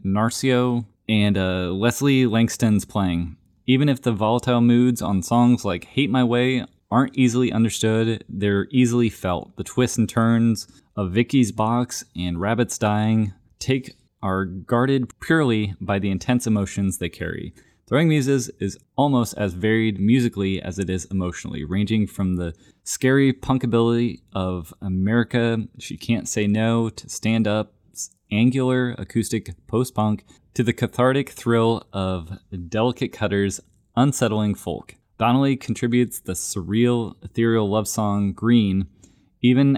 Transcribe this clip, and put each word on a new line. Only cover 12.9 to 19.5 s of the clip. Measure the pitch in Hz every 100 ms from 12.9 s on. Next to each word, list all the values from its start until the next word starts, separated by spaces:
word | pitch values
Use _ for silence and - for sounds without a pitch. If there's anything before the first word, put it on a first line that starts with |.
| 104 107 110 104 - _ _
take | - 135 - - _ _
are | 98 95
guarded | 95 90 - 120 131 135 120 -
purely | - 160 139 110 104 92
by | 95 101
the | 101
intense | 95 - 123 113
emotions | 107 98 - 98 -
they | 87
carry. | - 82 - - - _ _ _
Throwing | 131 165
Muses | 151 131 139 117 -
is | 98 - _
almost | - 143 131 113 -
as | 101